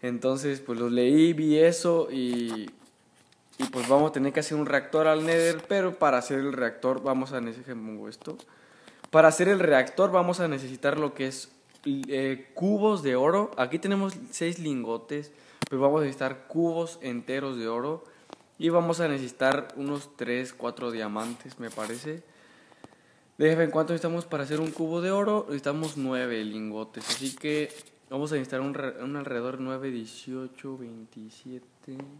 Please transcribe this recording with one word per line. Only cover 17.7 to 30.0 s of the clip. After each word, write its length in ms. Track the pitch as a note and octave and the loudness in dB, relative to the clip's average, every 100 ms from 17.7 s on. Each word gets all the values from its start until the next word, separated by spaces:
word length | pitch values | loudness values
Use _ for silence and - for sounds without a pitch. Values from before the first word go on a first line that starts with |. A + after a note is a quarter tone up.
| A#2 C3+ E3 - - _ - _ _ | -2 -4 -6 -10 -20 _ -20 _ _
Y 100 | E3 | 2
vamos 320 | E3+ E3+ E3 | 4 2 0
a 80 | E3+ | 0
necesitar 600 | C#3 B2+ - C3 C#3 A#2+ - | 0 -4 0 2 2 -2 -8
unos 380 | C#3 C#3+ C#3 | -6 -6 -8
tres, 380 | - A#2 B2 B2+ | -10 -4 -4 -4
cuatro 380 | - A#2+ A#2+ B2 | -6 -8 -6 -6
diamantes, 680 | A2+ G#2+ G#2 A2+ A#2+ C3+ - | -6 -6 -4 -6 -8 -16 -12
me 120 | A#2 | -12
parece. 520 | A2 G#2+ A#2+ D3+ D#3+ - _ - - _ - - _ _ _ _ _ | -8 -8 -8 -10 -12 -14 _ -20 -20 _ -20 -20 _ _ _ _ _
Déjenme 260 | D3+ D#3+ | 4 4
ver 60 | E3 | 2
cuánto 240 | D#3 D#3+ | 2 0
necesitamos 320 | E3+ E3+ E3+ E3+ | 0 -2 -4 -4
para 160 | D3+ | -6
hacer 180 | C3+ D3+ | -4 -2
un 120 | D#3+ | -4
cubo 280 | D#3 E3 E3+ | -4 -4 -2
de 100 | F3+ | -2
oro. 360 | G3 G3+ G#3+ - | 0 2 0 -2
Necesitamos 500 | C#3+ C#3 D3 D#3+ C#3+ | -6 -4 -2 -4 -4
nueve 480 | C3 B2+ B2+ A#2 | -4 -2 -2 -4
lingotes, 640 | G#2+ G#2+ G#2+ G#2+ A2 - G#2+ | -4 -6 -8 -8 -10 -12 -6
así 260 | - C3+ | -6 -6
que 360 | - D3+ D3+ D3+ - - _ _ | -6 -4 -2 -4 -8 -20 _ _
vamos 200 | C3+ D3 | -6 -2
a 20 | |
necesitar 260 | D3+ C3 C3 | -4 -4 -4
un 140 | C3+ | -4
re-, 280 | C#3 C3+ - | -4 -6 -8
un 140 | B2+ C#3+ | -8 -8
alrededor 400 | C#3 B2 A#2+ C3 | -6 -6 -6 -6
de 80 | |
nueve, 260 | C3 C3 C3+ | -6 -6 -6
dieciocho, 840 | B2 | -8